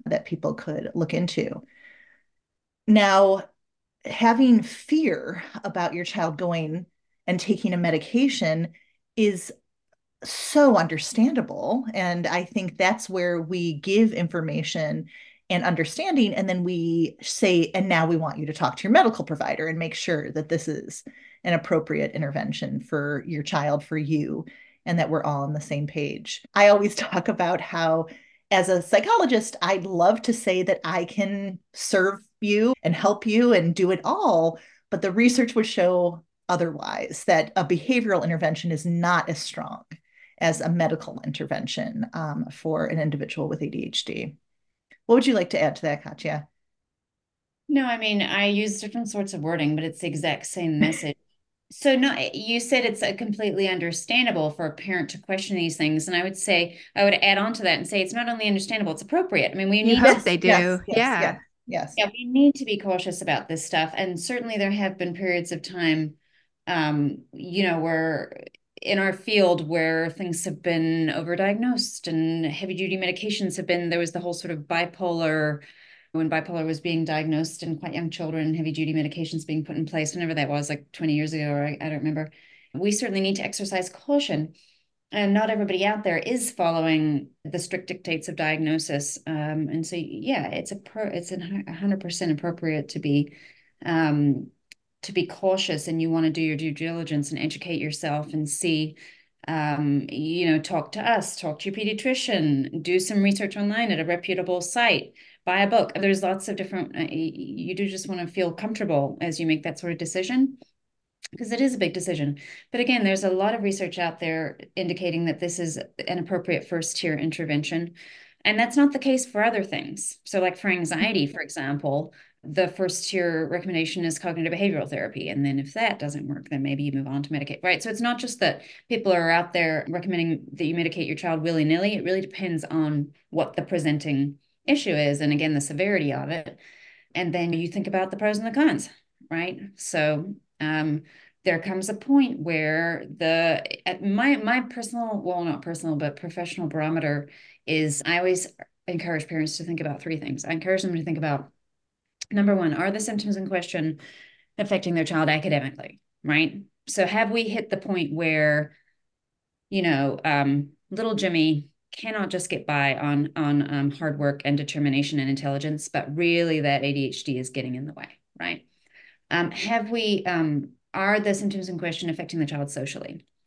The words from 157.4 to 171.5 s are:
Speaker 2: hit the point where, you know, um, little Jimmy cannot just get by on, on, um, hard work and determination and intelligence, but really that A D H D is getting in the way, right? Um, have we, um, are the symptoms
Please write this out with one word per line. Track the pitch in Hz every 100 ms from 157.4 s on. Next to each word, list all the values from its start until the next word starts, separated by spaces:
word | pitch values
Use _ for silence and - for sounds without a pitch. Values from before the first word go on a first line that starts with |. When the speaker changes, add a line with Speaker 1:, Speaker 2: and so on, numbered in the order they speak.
Speaker 2:
hit | 220 226 220
the | 190
point | - 185 147
where, | 156 160 156 151 147 147 - _ _ _ _ _ _ _ _ _
you | 196
know, | 175 139 139 -
um, | 160 143 139 143 143 - _
little | 196 226 208
Jimmy | 190 165 156 151 147 _ _
cannot | - 226 214 190
just | 180 175
get | 165 -
by | 147 139 135
on, | 147 143 151 -
on, | 147 147 143
um, | 143 139
hard | 143 156 143
work | 143 143 143
and | 143
determination | 147 151 143 135 143 151
and | 135
intelligence, | 135 143 139 151 151 -
but | - - 151
really | 170 170 170 156
that | 143 139 139
A |
D | 143 135
H | - -
D | 127
is | 127
getting | 135 127 123
in | 147
the |
way, | 151 - - _ -
right? | 87 85 - _ _ - - _ _
Um, | 170 175
have | - 202 233 208
we, | 233 214 202 190
um, | 175 156 147 - - _
are | 190 196 214
the | 208
symptoms | 196 202